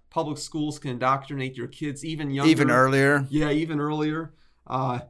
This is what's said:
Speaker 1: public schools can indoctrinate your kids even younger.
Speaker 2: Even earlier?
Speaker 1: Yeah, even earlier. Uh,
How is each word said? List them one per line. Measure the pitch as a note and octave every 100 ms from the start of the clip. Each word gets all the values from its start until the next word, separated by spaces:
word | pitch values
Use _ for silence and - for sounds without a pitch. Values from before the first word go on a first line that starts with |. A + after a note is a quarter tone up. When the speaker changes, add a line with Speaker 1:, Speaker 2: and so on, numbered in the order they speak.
| _
Speaker 1:
public | E3 D#3 C#3
schools | - D#3+ D3+ C#3+
can | C#3+
indoctrinate | B2 B2+ C3+ C3+ C#3 C3 B2+
your | A#2+
kids | - D3 C3+
even | D#3+ D#3 C#3+
younger. | C#3 D#3
Speaker 2:
Even | D#3+ C3
earlier? | B2 C3 C3+ C#3 C#3+ C3+
Speaker 1:
Yeah, | D3+ D3+
even | D3 D#3+ D3
earlier. | D3+ D3+ D3+ D#3+ D#3+ _ _ _ -
Uh, | B2+ C3 B2